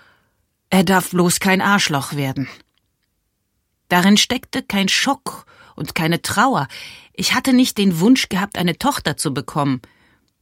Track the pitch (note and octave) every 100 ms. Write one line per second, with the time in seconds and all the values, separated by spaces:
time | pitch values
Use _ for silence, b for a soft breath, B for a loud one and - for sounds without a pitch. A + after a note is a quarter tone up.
0 | b b b b _ _ _ F#3+ F3+ F#3
1 | - F3+ F3 - G3 F#3+ F3 G3+ - C#3+
2 | C3 D3 C3+ C3+ C3 - _ _ _ _
3 | _ _ _ _ _ _ _ _ - F3+
4 | F#3+ G3+ - B3+ - C4+ - G3 F#3+ -
5 | C4 C#4 - - - b b - D3+ -
6 | D#3+ E3+ - G3 C4 F#3+ C3+ B B B
7 | B - - B3+ C4+ B3 B3+ - G3 E3
8 | G3+ C4 - F#3 G3+ - F3 D#3+ C4 -
9 | E3 C#3 D3+ C3 - D#3 C#3 B2 b b
10 | b b _ _